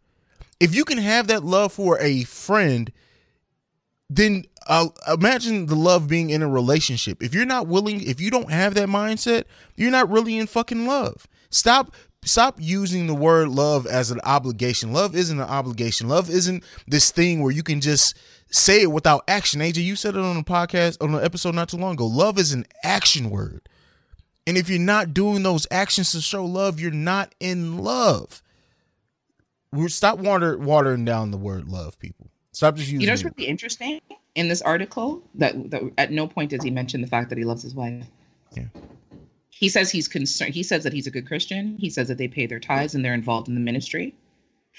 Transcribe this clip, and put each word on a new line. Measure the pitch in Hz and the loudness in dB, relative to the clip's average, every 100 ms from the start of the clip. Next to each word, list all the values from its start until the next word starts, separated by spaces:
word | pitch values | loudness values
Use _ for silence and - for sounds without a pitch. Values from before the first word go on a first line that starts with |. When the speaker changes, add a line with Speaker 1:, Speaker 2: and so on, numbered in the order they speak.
| _ _ _ - - - | _ _ _ -20 -16 2
Speaker 1:
If | 170 | 2
you | 185 | 4
can | 320 262 | 0 0
have | 208 226 214 | 2 2 2
that | 220 | 0
love | 156 185 202 | 2 2 2
for | 196 190 170 | 0 2 2
a | 147 135 | 2 0
friend, | 120 - - 214 180 123 117 - _ _ _ _ _ _ _ _ _ _ - | -2 -8 0 2 4 0 -4 -10 _ _ _ _ _ _ _ _ _ _ -4
then, | 139 214 196 - - - | 2 4 2 -4 -10 0
uh, | 160 170 - - | 2 2 -2 -2
imagine | 165 202 254 233 220 165 | 2 4 2 0 -2 0
the | 156 | 2
love | 165 180 151 | 4 4 4
being | 165 165 | 0 0
in | 151 | 0
a | 151 | 0
relationship. | 135 123 151 - 120 - - | 2 2 2 2 -2 -4 -6
If | 123 | -2
you're | 160 254 | 0 0
not | 254 165 | -2 0
willing, | 180 208 208 190 | 0 0 -2 -4
if | 127 | -4
you | 190 | -2
don't | 254 226 | -2 0
have | 156 196 202 | 0 2 2
that | 202 | 2
mindset, | 202 214 220 - 233 - - - - | 2 0 -2 0 0 -2 -12 -14 -2
you're | 240 | 2
not | 254 214 | 4 4
really | 214 226 220 | 4 2 0
in | 220 | -2
fucking | 240 233 233 233 | -2 -2 -2 0
love. | 277 240 - - _ _ | 0 -2 -6 -16 _ _
Stop, | - - 254 262 - _ _ | 0 4 4 2 -6 _ _
stop | - - 247 - | 0 4 4 2
using | 156 190 196 180 170 | -4 -2 0 -2 0
the | 147 | 2
word | 156 165 156 | 4 6 4
love | 131 147 147 123 | 2 2 2 2
as | 127 120 | 0 0
an | 120 | -2
obligation. | - 143 131 113 123 123 113 | 0 2 0 -2 -2 -2 -2
Love | 127 202 170 | 0 0 0
isn't | 175 151 | -2 -2
an | 131 | -2
obligation. | 139 127 113 117 110 113 | -2 -4 -4 -2 -2 0
Love | 156 180 | 0 2
isn't | 180 180 185 - - - | 0 0 -2 -6 -18 -2
this | 147 - | 2 2
thing | - 175 165 | 4 2 2
where | 139 | 0
you | 143 | 0
can | - 151 | -2 -2
just | 143 143 - - - - _ | 0 2 2 0 -12 -20 _
say | - - 185 | 2 6 6
it | 180 | 4
without | 151 156 147 - | 4 4 4 4
action. | 196 - 147 | 0 0 -2
A | 160 | -2
J, | 165 | -2
you | 175 196 | -2 -4
said | 214 190 | -4 -2
it | |
on | 185 170 | -2 -2
a | |
podcast, | 151 175 175 180 170 165 | -2 -2 0 0 0 0
on | 151 151 | -2 0
an | |
episode | 143 175 180 170 | -2 -4 -4 -2
not | 165 | -4
too | 175 | -4
long | 185 | -6
ago. | 160 117 | -2 0
Love | 117 196 202 | 2 2 2
is | 165 | 0
an | 135 - - | 0 -6 -6
action | - 196 - 160 117 | -2 2 2 2 0
word. | 101 - - - _ _ _ _ - _ _ - | -4 -6 -10 -20 _ _ _ _ -20 _ _ -2
And | 180 | 0
if | 170 | 0
you're | 185 | 0
not | 175 208 175 147 | 2 2 2 0
doing | 202 208 | 2 2
those | 190 170 - | 2 0 0
actions | 180 196 - 180 | -2 0 0 0
to | 170 | -2
show | 156 202 180 | -4 -4 -4
love, | 180 196 160 | -2 -2 -2
you're | 170 | -4
not | 151 160 190 196 - | -2 -2 -2 -4 -6
in | 180 180 165 170 | -6 -4 -4 -4
love. | 196 247 226 113 - - _ _ _ _ _ _ _ _ _ _ _ _ _ | -2 2 2 2 -2 -16 _ _ _ _ _ _ _ _ _ _ _ _ _
We're, | 143 170 | -4 -2
stop | - 202 220 | 0 0 2
water-, | 196 196 170 156 | 2 2 2 0
watering | 143 151 135 127 117 | 2 4 4 2 0
down | 117 110 | 0 -2
the | 101 | -4
word | 101 95 76 | -6 -8 -8
love, | 92 78 - | -8 -10 -12
people. | 90 - - _ _ | -16 -18 -20 _ _
Stop | - 156 151 | 0 2 2
just | 139 | -2
using | 143 | 0
Speaker 2:
You | 190 | 2
know | |
what's | 247 | 0
Speaker 1:
it. | 339 - | -2 -6
Speaker 2:
really | 139 | -6
interesting | 151 233 226 240 311 - 415 _ - | -6 -6 -8 -8 -8 -10 -20 _ -4
in | 170 | -2
this | 175 | 0
article? | - 165 196 - 233 339 - - | 0 0 -2 -6 -6 -6 -8 -2
That, | 143 123 - | -2 -2 -6
that | 143 131 - | -8 -6 -2
at | 139 | -2
no | 151 156 | -2 -4
point | - 147 | -4 -6
does | 139 | -4
he | 139 | -4
mention | 127 127 131 | -4 -4 -6
the | 123 | -4
fact | 120 120 | -2 -2
that | 120 | -4
he | |
loves | 113 117 | -4 -6
his | 123 131 | -8 -10
wife. | 120 120 120 _ _ _ _ | -10 -10 -14 _ _ _ _
Speaker 1:
Yeah. | - 120 - - - _ - - _ _ | -14 -14 -16 -20 -20 _ -20 -20 _ _
Speaker 2:
He | - 190 | -2 0
says | 185 190 | 2 0
he's | 190 151 | -2 -4
concerned. | 165 139 - - | -4 -4 -4 -6
He | 143 | -6
says | 180 170 156 | -2 -2 -2
that | |
he's | 143 135 | -6 -6
a | |
good | 131 127 | -8 -6
Christian. | 156 - 190 202 214 | -6 -6 -6 -8 -6
He | 185 | -6
says | 143 123 | -4 -4
that | 127 | -4
they | 127 | -6
pay | 139 117 | -4 -6
their | 113 | -6
tithes | - 139 147 147 | -4 -2 -2 -2
and | |
they're | 127 | -2
involved | 120 117 113 - | -2 -2 -4 -2
in | 120 | -4
the | |
ministry. | 120 123 127 156 220 - _ _ _ _ _ | -4 -4 -6 -8 -8 -12 _ _ _ _ _